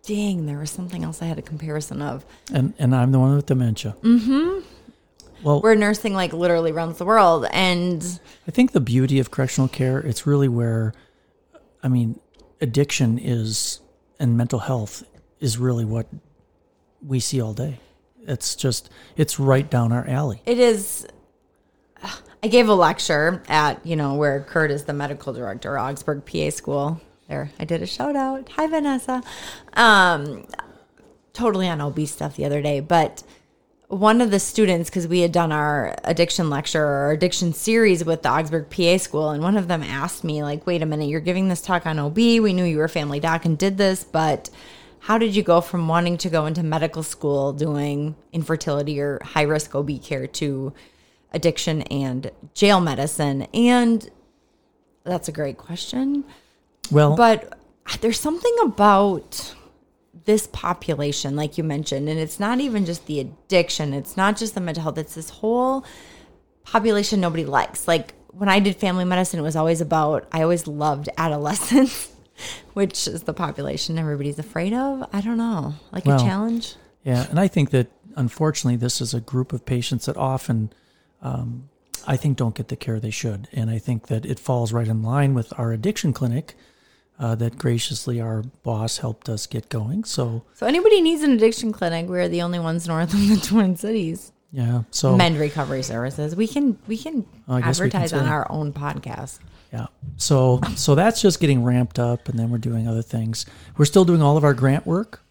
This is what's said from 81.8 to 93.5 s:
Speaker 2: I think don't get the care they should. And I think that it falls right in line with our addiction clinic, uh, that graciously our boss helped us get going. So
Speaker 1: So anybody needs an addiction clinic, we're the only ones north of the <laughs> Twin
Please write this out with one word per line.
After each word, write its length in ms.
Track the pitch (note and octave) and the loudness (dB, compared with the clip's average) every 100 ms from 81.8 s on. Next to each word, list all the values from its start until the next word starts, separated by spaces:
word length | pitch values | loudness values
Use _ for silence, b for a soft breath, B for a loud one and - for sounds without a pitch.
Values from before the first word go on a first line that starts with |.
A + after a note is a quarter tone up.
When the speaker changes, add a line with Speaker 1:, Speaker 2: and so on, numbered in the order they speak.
| _ - - | _ -14 -2
Speaker 2:
I 100 | C#3 | 0
think 200 | D3+ C3 | 0 0
don't 160 | A#2 | 0
get 140 | - G2+ | -2 -8
the 80 | - | -6
care 240 | - A2 | -4 -4
they 100 | A2+ | -4
should. 380 | G#2+ A#2 G2+ - | -4 -6 -6 -8
And 180 | - A2+ | -4 -2
I 100 | A2+ | -2
think 280 | - A#2 - | -2 -4 -2
that 180 | A2+ - | -6 -4
it 140 | C3 | -8
falls 340 | - B2 A#2 | -2 -2 0
right 140 | A#2 A2+ | -2 0
in 140 | A2 | -2
line 320 | A2 C3+ C#3 | 0 2 2
with 240 | C3 A2+ - | 2 -2 -4
our 140 | A#2 | -4
addiction 420 | A2+ C#3+ G#3+ D#3+ | -2 -2 -2 -2
clinic, 420 | B2+ B2+ A#2+ - - b b b b b _ | 0 0 -2 -6 -16 b b b b b _
uh, 160 | A#2 A2+ | -4 0
that 220 | A#2 - | -2 -2
graciously 640 | B2+ A#2 - A2 - A#2+ | 0 0 -2 -6 -4 -4
our 240 | A2+ A2 A#2+ _ | -2 -4 -6 _
boss 340 | - A2 A2+ - | -6 -4 -4 -4
helped 320 | A#2+ G#2+ - | -6 -8 -8
us 180 | G#2+ - | -8 -6
get 220 | A#2 - | -8 -6
going. 340 | A#2 A2 F3 | -6 -4 -4
So 400 | A3 - B2 A2+ - | -4 -4 -2 -4 -10
Speaker 1:
So 140 | _ A3 | _ 0
anybody 320 | D#4+ G#4 G#4 | 4 6 6
needs 220 | D#4+ E4 | 6 4
an 80 | D4+ | 4
addiction 400 | A#3+ A3+ A3 A3+ | 6 4 2 -4
clinic, 360 | G#3 F3 E3 E3+ | -2 -2 -2 -4
we're 200 | F3+ F3 | -2 0
the 140 | E3+ | 0
only 180 | F3 F3 | -2 -2
ones 280 | E3 E3 E3+ | -2 -4 -2
north 260 | D#3+ E3 | -2 0
of 60 | G3+ G3+ | 2 4
the 80 | G#3 | 4
<laughs> 60 | |
Twin 340 | - | 4